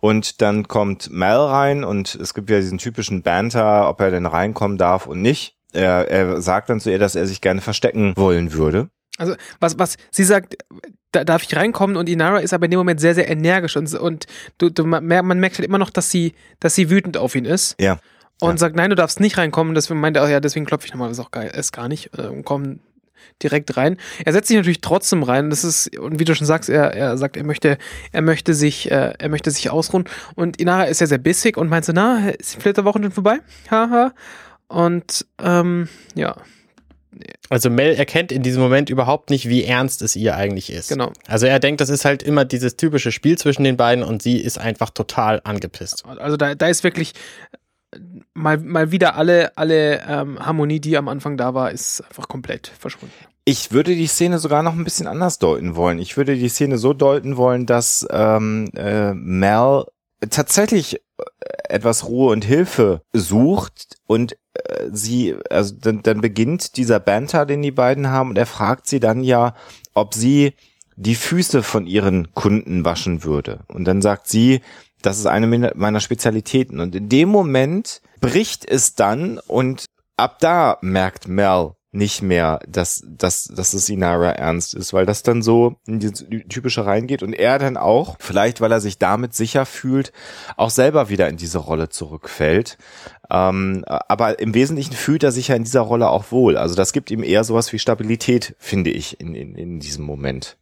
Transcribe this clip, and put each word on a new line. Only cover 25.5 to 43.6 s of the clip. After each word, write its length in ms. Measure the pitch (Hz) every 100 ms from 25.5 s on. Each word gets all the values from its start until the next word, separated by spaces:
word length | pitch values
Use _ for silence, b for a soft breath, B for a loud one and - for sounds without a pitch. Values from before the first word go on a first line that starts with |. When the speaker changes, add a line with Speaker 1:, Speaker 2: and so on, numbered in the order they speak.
Speaker 2:
Das 140 | 147
ist, 340 | 175 156 - -
und 200 | 98 156
wie 60 |
du 100 | 165
schon 120 | 151 151
sagst, 220 | 160 -
er, 260 | 147 143
er 220 | 104 135 127
sagt, 200 | 139 -
er 80 |
möchte, 340 | 151 147 156 139 B B B
er 100 | -
möchte 320 | 160 156 -
sich, 360 | 151 147 - -
äh, 240 | 139 127 -
er 100 | 156
möchte 220 | 151 156
sich 200 | 143 -
ausruhen. 340 | 156 160 185 180 B B
Und 240 | - 175 165
Inara 260 | 170 185
ist 160 | 165 151
ja 60 | 165
sehr 120 | 139
bissig 380 | 143 180 233 -
und 120 | 165
meint 160 | 165
so, 80 | 160
„Na, 360 | 170 220 240 202
ist 260 | - - -
die 40 |
Flitterwochen 420 | 208 202 202 208
schon 100 | 208
vorbei? 260 | 190 196 262 - B B
Haha.“ 420 | 220 233 240 254 247 B B B B _
Und, 580 | 175 170 175 - - - -
ähm, 460 | - 175 175 175 170 B B
ja. 220 | 170 151 - b b b _ _ _ _ - - - -
Speaker 3:
Also 220 | 123 123
Mel 240 | 120 147
erkennt 360 | 147 143 160 180
in 140 | 135
diesem 180 | 127 127
Moment 260 | 127 131 143
überhaupt 420 | 131 123 147 -
nicht, 180 | 139 127
wie 160 | 123
ernst 380 | 117 123 131 -
es 120 | 113
ihr 220 | - 110 -
eigentlich 340 | 101 95 -
ist. 180 | - -
Speaker 2:
Genau. 220 | 139 123 - -
Speaker 3:
Also 200 | 110 123
er 120 | 131
denkt, 220 | 139 147
das 80 | 135
ist 160 | 143
halt 180 | 143 139
immer 220 | - 147
dieses 320 | 131 127 123 -
typische 340 | 165 147 120
Spiel 260 | - 151 170
zwischen 280 | 151 135